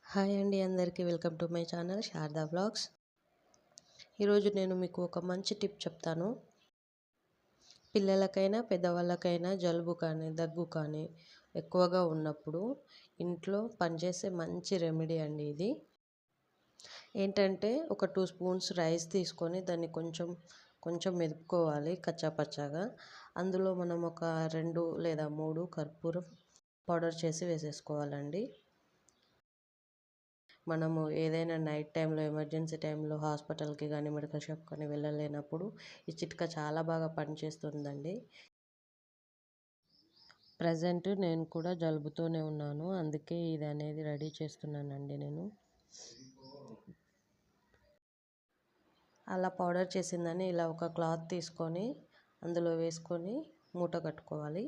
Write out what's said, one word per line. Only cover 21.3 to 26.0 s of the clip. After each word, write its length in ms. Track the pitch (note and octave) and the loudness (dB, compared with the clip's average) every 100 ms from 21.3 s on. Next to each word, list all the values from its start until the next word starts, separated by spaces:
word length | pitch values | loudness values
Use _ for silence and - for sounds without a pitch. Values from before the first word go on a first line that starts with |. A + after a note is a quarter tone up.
| D#3 - F3 E3 D3 D3+ F3+ - | -2 0 4 4 4 0 -2 -2
కచ్చాపచ్చాగా. 760 | D#3+ D#3+ D#3+ D3 - C#3+ D3+ A3 B3 - - - - | 0 -2 0 -2 -2 -4 -2 -4 -6 -18 -20 -12 -2
అందులో 360 | F#3+ F#3 F#3+ F3+ | 0 4 2 2
మనం 200 | F3 E3+ | 0 0
ఒక 200 | E3+ E3 E3 D#3+ D#3+ D#3+ | 0 0 0 2 2 0
రెండు 260 | E3 E3 E3 - E3+ | 0 2 0 0 0
లేదా 220 | D#3 D3+ | 0 0
మూడు 340 | D3+ D#3 D#3+ F3 - | 0 -2 -2 -2 -4
కర్పూరం 500 | D3+ - | -6 -2